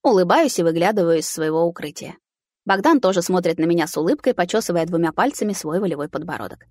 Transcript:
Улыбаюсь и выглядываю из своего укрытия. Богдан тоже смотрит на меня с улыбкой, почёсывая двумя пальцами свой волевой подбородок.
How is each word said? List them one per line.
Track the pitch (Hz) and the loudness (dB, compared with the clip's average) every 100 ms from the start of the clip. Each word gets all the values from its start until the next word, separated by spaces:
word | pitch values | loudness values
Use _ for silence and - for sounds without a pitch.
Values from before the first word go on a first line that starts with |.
Улыбаюсь | - 196 175 254 302 - | 4 2 4 4 4 2
и | |
выглядываю | 170 165 180 214 170 165 | 0 2 2 2 2 2
из | 156 | 0
своего | - 156 160 | -4 -2 2
укрытия. | 170 170 147 - 135 - _ _ _ _ - | 0 -2 -12 -12 -16 -18 _ _ _ _ -2
Богдан | 196 294 302 | 0 4 4
тоже | 185 190 | 4 0
смотрит | 170 185 175 170 | 0 0 0 0
на | |
меня | 160 175 151 | 0 2 0
с | 156 | -2
улыбкой, | 165 294 269 | -2 0 0
почёсывая | - 175 220 226 175 165 | 0 0 0 0 -2 0
двумя | 170 165 | 0 0
пальцами | - 247 - 214 | 0 -2 0 -4
свой | 196 156 170 | -4 -4 -2
волевой | 190 147 151 | -2 -4 -6
подбородок. | - 175 131 95 - _ | -8 -8 -10 -10 -14 _